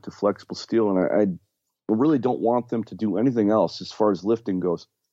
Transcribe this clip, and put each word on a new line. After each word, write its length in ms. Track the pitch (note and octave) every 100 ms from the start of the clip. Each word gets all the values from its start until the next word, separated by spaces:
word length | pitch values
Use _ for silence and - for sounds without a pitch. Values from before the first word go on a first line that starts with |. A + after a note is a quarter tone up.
to 80 | -
flexible 440 | - G2+ F#2+ - F#2+
steel, 340 | - A2+ G#2+
and 100 | F#2+
I, 240 | F2+ G2+
I 20 | G#2 E2+ _ _ _ _ -
really 300 | A2 C#3+ C#3+
don't 200 | B2 B2
want 300 | G#2 A#2+ A#2+
them 160 | A#2 G#2+
to 100 | F#2
do 220 | A2 F#2
anything 340 | B2+ A#2 G2+
else 300 | A2 E2+ -
as 100 | F2+
far 200 | - G#2
as 120 | F#2+
lifting 380 | G2+ A2+ - F#2
goes. 260 | F2+ E2+ - _ _